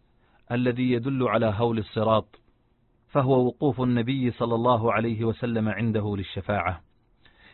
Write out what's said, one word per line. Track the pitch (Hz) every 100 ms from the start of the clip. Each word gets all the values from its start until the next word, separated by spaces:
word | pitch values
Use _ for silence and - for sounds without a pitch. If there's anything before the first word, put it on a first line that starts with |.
| _ _ _ _ -
الذي | 123 123 120 127
يدل | 120 123 135 123
على | 107 113 101
هول | 120 113
الصراط | 101 - 107 110 - - _ _ _ _ _ _ _
فهو | 147 131 131 123
وقوف | - 147 123
النبي | 127 120 117 135 123
صلى | 113 117 113
الله | 120 120 113
عليه | 104 113 110 113
وسلم | 110 123 113 107
عنده | 98 117 107 104 101
للشفاعة. | 98 - - 104 87 87 - _ _ _ _ _ -